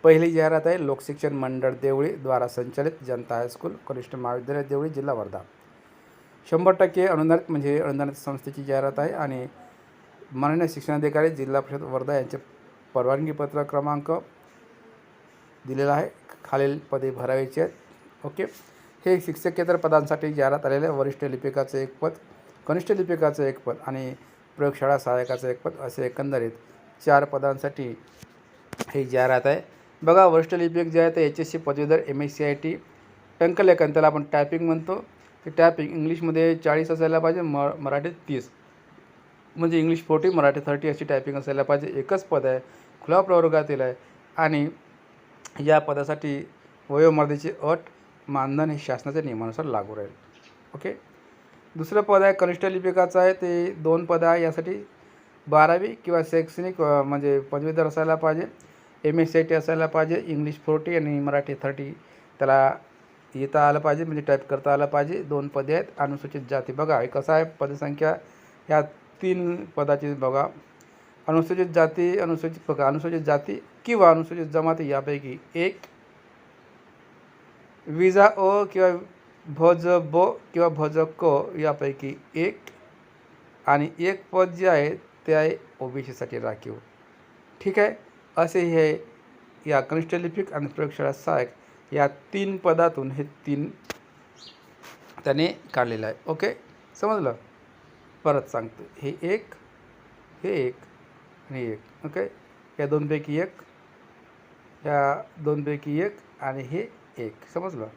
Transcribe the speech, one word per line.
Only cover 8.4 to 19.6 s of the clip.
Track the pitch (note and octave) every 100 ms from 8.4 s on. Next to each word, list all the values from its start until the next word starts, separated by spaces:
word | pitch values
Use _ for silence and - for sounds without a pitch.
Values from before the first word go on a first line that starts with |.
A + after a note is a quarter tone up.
| - C#3
जाहिरात | C#3 C3+ C#3 C#3
आहे | D#3
आणि | - D3 C3 B2+ - - _ _ _ _ _ -
माननीय | C3 C#3+ D#3+ E3
शिक्षणाधिकारी | D3+ - D3+ D3+ D3+ D#3+
जिल्हा | D3+ C3+ C3+
परिषद | C3+ C#3
वर्धा | C3+ C3 B2+
यांचे | C#3+ B2+ C#3 - - - - _
परवानगीपत्र | B2+ B2 C#3 D#3 D3 C#3+ D3
क्रमांक | C#3+ C#3+ D3 D3 D3 E3 - - - - - - - - _ _ _ _ _ _ B2+
दिलेला | C3 C#3
आहे. | C#3+ - - - -
खालील | - C#3 C#3 C#3+
पदे | - C3+ C3
भरायची | B2 B2 C3+ C3 D#3+
आहेत. | E3+ - - - - _
ओके, | C#3+ D3 - - - - - _ F#3
हे | F3+
शिक्षकेतर | - - F3+ E3+